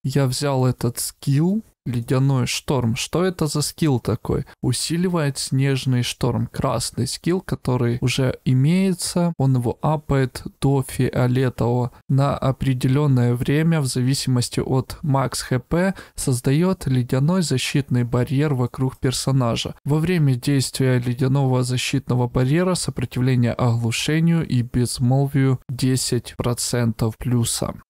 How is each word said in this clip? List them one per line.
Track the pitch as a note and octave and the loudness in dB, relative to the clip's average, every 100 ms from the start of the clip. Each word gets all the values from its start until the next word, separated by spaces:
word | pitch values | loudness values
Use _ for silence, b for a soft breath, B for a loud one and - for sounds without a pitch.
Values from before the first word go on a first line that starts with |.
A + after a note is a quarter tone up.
Я | C3+ C#3+ C3 | -2 0 0
взял | B2+ D3 C3+ | 0 -2 2
этот | B2+ B2 D3 - | 2 0 -4 -4
скилл, | - - - C#3 E3+ G#3+ - _ - | -10 -6 0 2 2 0 -6 _ -6
Ледяной | A#2+ A#2+ C3 C3+ C3+ B2+ | -6 0 2 2 2 0
шторм. | - - C#3 A#2+ A2+ | -4 -2 0 0 -2
Что | - D#3 | -2 0
это | F#3 F3+ D#3 | -2 0 -2
за | D3+ | -2
скилл | - - D#3+ A#2+ | -4 0 0 0
такой? | - G#2+ - C3 - B | 0 -4 -2 -4 -4 B
Усиливает | B2+ B2 - E3 F#3 F3 C#3+ C3+ | -4 -2 -2 -2 0 0 -2 -4
снежный | - C3+ C#3 C3+ C3 B2 | -4 0 0 0 0 0
шторм. | B2 - C3 A#2 A#2 | 0 -2 -2 -2 -4
Красный | - C3+ B2 - - B2 | -4 -2 -2 -4 -4 -6
скилл, | - - F#3 | -4 -2 -2
который | - C#3 - B2 A#2+ A#2+ | -2 -6 -2 0 0 0
уже | B2+ - C3 - - | -2 0 -2 -2 0
имеется. | B2+ C#3 F#3 G3 F3 - F3+ E3+ E3 | 2 4 4 2 0 -2 0 0 2
Он | C3+ B2+ | 2 2
его | A#2+ - | 0 -2
апает | D3+ D#3 - C#3 B2+ - - _ | -2 -2 0 0 0 -4 -14 _
до | C3+ C#3 | 0 0
фиолетового. | C3 - B2+ - B2 B2 C3 - A#2 B2 A#2+ B - | -2 -2 -2 2 2 2 0 0 0 0 -2 B -2
На | C3+ C#3 - | 0 2 0
определённое | C3+ C3 C3+ B2+ B2+ C3+ D3+ B2+ A#2+ | -2 0 -2 0 2 2 4 4 2
время, | A#2+ A#2+ C#3+ E3 E3 | 2 0 2 2 2
в | C3 | 0
зависимости | C3 B2 C#3+ - B2+ A#2+ - | 0 0 0 0 0 0 -2
от | - C3 - - | 0 -2 -2 -6
макс | D#3 C3+ B2+ - | -2 0 0 -4
Х | - B2+ | -4 -4
П, | - E3 F#3+ B B | 0 0 0 B B
создаёт | - - B2 C#3 C#3+ F3+ F#3 - | -6 -2 0 2 2 2 0 0
ледяной | B2+ A#2+ C3 D3 F#3 | 0 0 0 2 2
защитный | D#3 C3 - D3 C3+ B2 | 0 -2 0 -2 0 0
барьер | A#2+ B2 B2 C3+ D#3 | 0 0 0 0 0
вокруг | C3 A#2+ - C3 - | 0 -2 -2 -4 -2
персонажа. | C3+ B2+ - C3+ A#2+ A#2+ - - | -4 -2 0 2 2 -2 -6 -8
Во | C3+ D3+ | -2 0
время | D#3+ F3+ D3 B2 | 2 2 2 2
действия | C#3+ C#3 C3 - C3 B2+ | 2 0 0 0 2 2
ледяного | A#2+ B2 B2+ C#3 C3+ B2+ | 0 -2 0 2 2 2
защитного | B2 B2+ - C#3 - B2 B2 | 0 -2 -2 -4 0 -2 0
барьера | C#3 B2+ D#3+ F#3 F3 | 0 2 2 2 0
сопротивление | - - B2 - B2+ B2 A#2+ | -4 -4 -6 0 2 2 2
оглушению | - B2 A#2 A#2 A2+ - D#3 E3 E3 D3 | 2 0 2 0 -2 0 2 2 2 0
и | B2 | -2
безмолвию | A#2+ B2+ A#2+ - B2 C3+ C#3 C#3 C3+ B2+ - | 0 -2 -2 0 2 2 2 2 2 0 -4
десять | B2 C3 C3 - B2 - - | -2 0 0 0 -2 -4 -6
процентов | B2 A#2+ - A#2+ A#2 A2 A2+ - | -4 -2 -2 0 0 0 -4 -2
плюса. | C3 A#2+ A#2 - - - | -2 0 0 -2 -6 -8